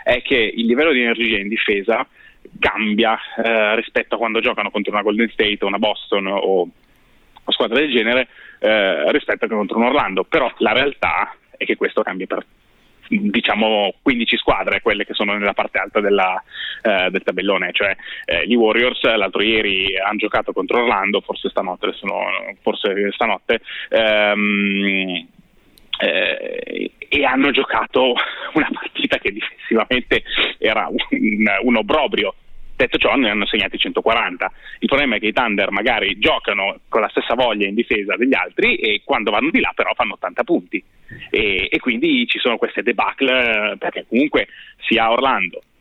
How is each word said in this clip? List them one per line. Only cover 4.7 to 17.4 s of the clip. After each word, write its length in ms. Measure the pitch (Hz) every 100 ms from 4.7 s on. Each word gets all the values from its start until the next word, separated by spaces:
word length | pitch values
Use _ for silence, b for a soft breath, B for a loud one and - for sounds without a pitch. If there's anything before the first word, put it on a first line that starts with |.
contro 220 | 107 98
una 80 | 104
Golden 280 | 104 107 113
State 280 | - 107 101
o 80 | 98
una 100 | 101
Boston 500 | 107 - - 101 98
o 340 | 101 92 95
una 920 | 85 - _ _ _ _ _ - -
squadra 260 | - 113 127
del 140 | 151
genere, 380 | 120 110 127 123 B B B
eh, 520 | 107 110 95 78 76
rispetto 320 | 143 - 101
a 40 | 110
contro 260 | 107 98 110
un 60 |
Orlando, 400 | 120 143 101 95
però 260 | - 160 120 -
la 120 | 117
realtà 640 | 117 143 - 87 82 107 - _ -
è 80 |
che 100 | 104
questo 260 | 110 - -
cambia 240 | 104 92
per, 200 | 95 92 - _ _ _ _ _ -
diciamo, 840 | 104 104 113 - 104 110 107 98 -
quindici 360 | 139 120 110 117
squadre, 420 | - 107 95 98
quelle 240 | 113 101
che 100 | 101
sono 240 | 104 101 104
nella 160 | 101
parte 240 | 95 98 98
alta 220 | 101 110
della, 420 | 101 98 92 92 - B B B
eh, 280 | 113 95 92
del 120 | 92
tabellone, 520 | - 92